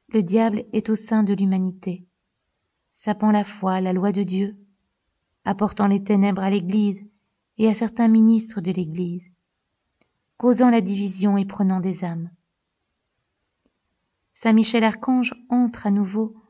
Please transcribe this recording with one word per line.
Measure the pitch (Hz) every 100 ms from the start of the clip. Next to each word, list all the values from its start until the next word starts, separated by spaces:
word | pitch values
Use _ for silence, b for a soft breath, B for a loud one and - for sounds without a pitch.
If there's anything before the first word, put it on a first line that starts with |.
| _
Le | 220
diable | 170 220 226 214 -
est | 214 214
au | 220
sein | - 220
de | 202
l'humanité, | 196 190 190 185 185 190 180 - _ _ _ _ _ _ _ _
sapant | - 214 202 214
la | 208
foi, | 202 - 190 185
la | 185
loi | 185 202
de | 196
Dieu, | 180 190 202 208 _ _ _ _ _ _ _ _
apportant | 196 196 208 - 202
les | 196
ténèbres | 196 202 202 190
à | 190
l'Église | 202 175 214 202 196 - _ _ _ _ -
et | 220
à |
certains | 214 220 233 226
ministres | 226 220 226 226 202
de | 180
l'Église, | 185 160 170 175 175 - _ _ _ _ _ _ _ _ _ _ -
causant | 247 226 254
la | 226
division | 185 202 202 185 202 196
et |
prenant | 196 - 190 185
des | 190 170
âmes. | 175 170 170 _ _ _ _ _ _ _ _ _ _ _ _ _ _ _ _ _ _ _ _
Saint | - 226
Michel | 220 214 233
Archange | 220 214 - 254 233 - -
entre | 247 240 233 208
à |
nouveau | 202 185 208 220 -